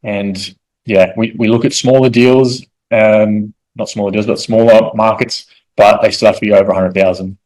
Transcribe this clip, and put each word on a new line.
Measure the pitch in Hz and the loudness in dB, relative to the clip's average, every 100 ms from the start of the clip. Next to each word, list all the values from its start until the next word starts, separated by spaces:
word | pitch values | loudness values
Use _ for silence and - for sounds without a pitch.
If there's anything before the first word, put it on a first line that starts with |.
And | 113 104 101 92 - _ _ _ | -8 -6 -6 -8 -12 _ _ _
yeah, | - 98 92 | -4 -2 -2
we, | - 113 - | -4 -8 -4
we | 113 | -2
look | 113 | 0
at | 127 | -2
smaller | - 127 131 127 | -4 0 2 2
deals, | 120 123 131 127 127 - _ _ | 2 4 4 2 -2 -14 _ _
um, | 113 107 107 107 107 107 - _ | 0 2 2 2 -2 -6 -12 _
not | - 110 | -14 -12
smaller | - 101 | -6 -4
deals, | 104 | -4
but | 107 - | -4 -6
smaller | - 113 117 110 113 | -2 2 4 4 2
markets, | 107 110 107 123 - - _ _ | -2 -2 -2 -4 -8 -16 _ _
but | - 104 107 | 2 4 4
they | 110 | 0
still | 98 110 | 2 0
have | |
to | - | 0
be | 107 | 2
over | 101 98 | 2 2
a | |
hundred | 92 92 | 0 -2
thousand. | 92 95 90 95 95 | 0 0 -2 -8 -14